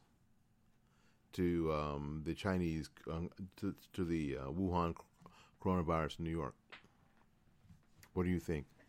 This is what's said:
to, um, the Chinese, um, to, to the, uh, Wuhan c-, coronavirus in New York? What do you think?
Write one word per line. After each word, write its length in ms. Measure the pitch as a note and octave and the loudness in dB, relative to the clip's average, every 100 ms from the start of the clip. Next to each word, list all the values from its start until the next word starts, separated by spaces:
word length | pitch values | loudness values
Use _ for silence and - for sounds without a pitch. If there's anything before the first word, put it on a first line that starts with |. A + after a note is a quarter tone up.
| _ _ _ _ _ _ _ _ _ _ _ _ _ | _ _ _ _ _ _ _ _ _ _ _ _ _
to, 380 | - F2 E2+ D#2+ | 0 2 4 2
um, 500 | D2+ D2+ D2 D2 D#2 | 2 0 -2 -4 -4
the 100 | D#2 | -4
Chinese, 560 | D#2+ G2+ F#2 F2 D#2+ C#2 - - | -2 0 2 2 0 -4 -10 -6
um, 220 | E2 E2+ - F#2 - | -4 -6 -8 -14 -6
to, 160 | G2 - - | -6 -6 -8
to 120 | - | -4
the, 320 | E2+ E2 D2 C2 | 0 0 0 -2
uh, 120 | C2+ | -4
Wuhan 480 | E2+ F#2+ F2 E2+ - | 0 2 2 2 -2
c-, 80 | - - - - - - | -10 -20 -20 -20 -20 -4
coronavirus 560 | G2 F#2 E2 D#2+ D2+ - | 2 2 4 2 2 -2
in 60 | |
New 80 | E2 | -4
York? 220 | E2 C2+ - - - - _ - - _ _ _ - - - _ - - | -2 -4 -8 -18 -20 -20 _ -20 -20 _ _ _ -20 -20 -20 _ -20 -6
What 100 | F2+ | 0
do 60 | F2+ | 2
you 100 | F2 | 2
think? 260 | - D#2 C#2 - | 0 -2 -4 -14